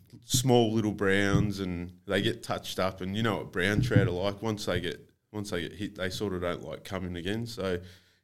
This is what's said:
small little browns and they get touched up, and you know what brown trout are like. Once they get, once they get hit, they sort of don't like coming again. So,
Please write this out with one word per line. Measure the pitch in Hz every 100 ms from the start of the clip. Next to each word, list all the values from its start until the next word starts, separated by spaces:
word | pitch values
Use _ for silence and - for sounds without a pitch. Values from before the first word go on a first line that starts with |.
| - - -
small | - 131 123 113
little | 110 107
browns | 101 101 98 101 98 104 95
and | 95 87 87 - -
they | 101
get | 104 -
touched | - 92 - -
up, | 95 95
and | 92 101
you |
know | 117 90
what | -
brown | - 92 104
trout | 120 - 92
are |
like. | 87 101 98
Once | 110 104 107
they | 90
get, | 85 71 - _ _
once | 107 101
they | 90
get | 80
hit, | - 101 -
they | 92
sort | - 104
of | 92
don't | 87 71
like | 67 69
coming | - 95 90 87
again. | 85 110 117
So, | - 95 87 92 - _ _